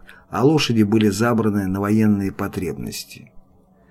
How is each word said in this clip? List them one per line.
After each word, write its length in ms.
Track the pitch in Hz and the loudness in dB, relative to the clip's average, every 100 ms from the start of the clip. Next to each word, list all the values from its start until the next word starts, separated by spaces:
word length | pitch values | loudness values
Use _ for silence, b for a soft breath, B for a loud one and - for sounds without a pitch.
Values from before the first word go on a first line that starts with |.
| B B B | B B B
а 160 | 95 135 | 0 2
лошади 380 | 156 - 117 | 2 2 2
были 260 | 104 110 107 | 2 4 2
забраны 580 | 98 120 113 110 101 92 | 2 0 2 0 -2 -2
на 140 | 98 | -2
военные 500 | 101 110 107 101 98 | 0 2 2 2 -2
потребности. 1000 | 95 98 - 85 67 57 - - - - - - _ _ b b | -6 -8 -6 -6 -6 -10 -12 -14 -20 -20 -20 -20 _ _ b b